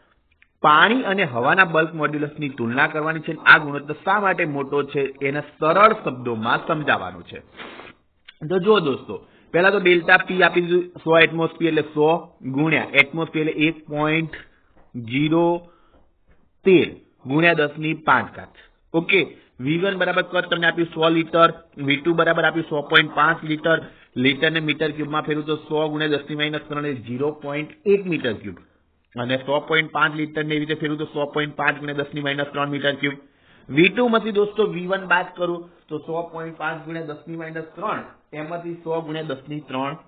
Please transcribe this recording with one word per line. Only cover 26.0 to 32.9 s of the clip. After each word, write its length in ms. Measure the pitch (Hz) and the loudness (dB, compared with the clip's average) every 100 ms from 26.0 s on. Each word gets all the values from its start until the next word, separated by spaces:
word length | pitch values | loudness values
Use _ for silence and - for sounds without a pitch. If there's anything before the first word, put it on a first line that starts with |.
| 156 | -2
દસની 280 | 143 143 151 | -2 -4 -6
માઇનસ 240 | 151 151 - | -4 -4 -8
ત્રણ 180 | 147 147 | -6 -6
એટલે 180 | 127 107 | -8 -8
ઝીરો 240 | 127 143 | -4 -4
પોઇન્ટ 400 | 151 143 147 151 - 208 | -4 -8 -8 -10 -6 2
એક 200 | 196 185 | 2 2
મીટર 260 | 151 123 | -2 -2
ક્યુબ, 260 | 95 101 87 _ _ _ _ _ 120 | -6 -10 -16 _ _ _ _ _ -8
અને 200 | 120 131 | -4 -4
સો 240 | 131 147 | -2 -2
પોઇન્ટ 320 | 147 160 151 | 2 0 0
પાંચ 220 | 147 156 | 0 0
લિટરને 400 | 151 151 151 151 | 0 -6 -6 -4
એવી 120 | 151 151 | -4 -4
રીતે 140 | 156 | -4
ફેરવું 180 | 156 151 | -4 -6
તો 60 | |
સો 220 | 151 151 147 | -6 -6 -4
પોઇન્ટ 300 | 151 147 147 | -2 -4 -2
પાંચ 220 | 143 143 | -2 -2
ગુણ્યા 160 | 147 | -6
દસની 260 | 143 139 147 | -6 -6 -6
માઇનસ 300 | 143 143 143 | -4 -4 -4
ત્રણ 180 | 143 143 | -2 -4
મીટર 240 | 143 143 | 0 -2